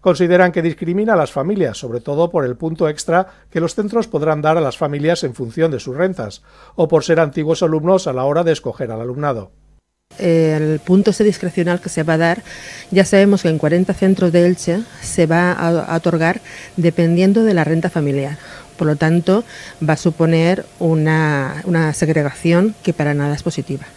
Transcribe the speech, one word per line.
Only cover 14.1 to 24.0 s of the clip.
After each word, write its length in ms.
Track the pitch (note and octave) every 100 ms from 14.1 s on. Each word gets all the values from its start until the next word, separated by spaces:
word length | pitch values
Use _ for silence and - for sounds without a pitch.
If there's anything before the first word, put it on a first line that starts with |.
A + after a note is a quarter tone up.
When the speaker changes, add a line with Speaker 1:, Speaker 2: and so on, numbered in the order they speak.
| F#3+ F3+
Speaker 2:
de 120 | F3 F3
Elche 380 | F3+ - F3 A#3 -
se 260 | - - D#3+
va 260 | E3 F3+
a, 400 | F3 E3+ E3+ -
a 20 | E3
otorgar 460 | E3+ E3 E3 G#3 - - - -
dependiendo 680 | E3+ E3 E3 F3 F#3+ G3+ A3
de 80 |
la 100 | F3+
renta 260 | D#3 E3 E3
familiar. 480 | F3 C#3+ C#3 C#3 D3 - - - -
Por 80 | D#3
lo 100 | D3
tanto, 480 | D#3+ E3+ E3 G3 A#3 - - -
va 120 | D#3
a 40 | D#3
suponer 680 | F3 D#3 E3 E3 E3 F#3+ - -
una, 840 | E3+ D#3+ D#3 D#3+ D#3 C#3+ C3+ D3 F#3
una 260 | E3+ D#3
segregación 840 | D#3 D3+ D#3 C#3+ - E3+ E3+ G#3 G#3
que 100 | -
para 220 | D#3+ D3 D3
nada 180 | C#3+
es 80 | D3
positiva. 440 | E3+ D3 - C3+ - -